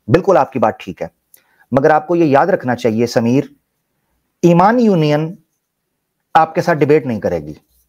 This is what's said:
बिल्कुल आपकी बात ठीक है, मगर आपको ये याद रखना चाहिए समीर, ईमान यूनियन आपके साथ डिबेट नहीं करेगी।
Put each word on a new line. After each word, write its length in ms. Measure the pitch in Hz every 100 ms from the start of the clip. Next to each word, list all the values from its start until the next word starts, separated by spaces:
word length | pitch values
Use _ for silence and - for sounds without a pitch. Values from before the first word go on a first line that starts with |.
| -
बिल्कुल 260 | 143 185 170
आपकी 220 | 131 127
बात 200 | 110 -
ठीक 220 | - 87
है, 80 | 85 _ _ _ _ _ -
मगर 160 | 127 151
आपको 260 | 156 156 175
ये 100 | 165
याद 240 | 135 170
रखना 240 | 185 127
चाहिए 320 | 120 117 110 117
समीर, 440 | - 117 131 147 _ _ _ _ _ _ _ _ _
ईमान 360 | 170 170 190 247
यूनियन 580 | 226 185 151 147 160 208 _ _ _ _ _ _ _ _ _ 160
आपके 260 | 156 175
साथ 120 | 170
डिबेट 320 | 160 143 151 131
नहीं 140 | 110
करेगी। 360 | 92 85 76 73 _ _